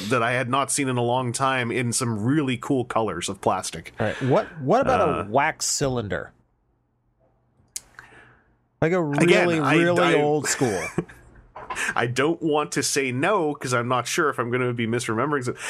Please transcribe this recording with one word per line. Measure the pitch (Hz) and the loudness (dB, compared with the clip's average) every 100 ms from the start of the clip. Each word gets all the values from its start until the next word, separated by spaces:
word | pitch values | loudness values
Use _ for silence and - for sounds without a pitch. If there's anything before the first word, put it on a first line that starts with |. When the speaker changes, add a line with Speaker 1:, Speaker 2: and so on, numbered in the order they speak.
| 98 | -2
Speaker 1:
that | 123 | 0
I | 113 | 2
had | 127 123 | 0 0
not | 139 127 | -2 0
seen | - 135 | -2 0
in | 123 | 0
a | |
long | 120 123 127 | 0 0 -2
time | 117 135 131 117 | 0 0 0 -2
in | 113 120 | -2 -2
some | 113 120 107 | -2 -2 0
really | 113 151 135 123 | 0 2 0 -2
cool | - 135 | -2 -2
colors | 120 113 107 85 - | 0 -2 -2 -2 -6
of | 92 | -2
plastic. | 113 92 - 82 - - | 0 0 -2 -10 -10 -4
Speaker 2:
All | 107 | -4
right. | - | -2
What, | 131 170 208 160 | 0 2 0 -4
what | 131 226 | 2 2
about | 269 - | 4 2
Speaker 1:
Uh, | - 82 | 2 -2
Speaker 2:
a | 98 | 0
wax | 120 151 - - | 2 2 0 -4
cylinder? | - 139 123 104 85 - _ _ _ _ _ _ _ _ _ _ _ _ _ _ - - - - - - _ _ _ _ - | -2 -2 -2 -4 -6 -8 _ _ _ _ _ _ _ _ _ _ _ _ _ _ -16 -16 -20 -20 -20 -20 _ _ _ _ -2
Like | 160 | 0
a | 185 156 | 2 2
Speaker 1:
Again, | 143 170 202 175 | 4 4 6 4
Speaker 2:
really, | 165 | 2
Speaker 1:
I, | 139 156 | 2 4
Speaker 2:
really | 170 175 | 4 4
Speaker 1:
I | 175 | 4
Speaker 2:
old | 143 147 151 135 | 4 4 2 0
school. | - 127 95 80 - - - - - | 0 0 0 -4 -6 -6 -10 -20 -20
Speaker 1:
<laughs> | - - - - - | -20 -16 -10 -6 -4
I | - 123 | -2 0
don't | 127 147 165 | 0 0 0
want | 165 147 147 | 0 0 0
to | 147 | -2
say | - 147 135 | -2 0 -2
no | 123 170 208 156 | 0 0 0 0
'cause | 143 131 | -4 -2
I'm | 123 120 | 0 0
not | 127 120 | -2 0
sure | - 151 | 0 0
if | 131 | 0
I'm | 120 | -2
gonna | 123 123 | 0 0
be | 120 113 | -2 -2
misremembering. | 117 117 110 143 143 | -2 -2 -2 0 -2
So | 120 - | -4 -6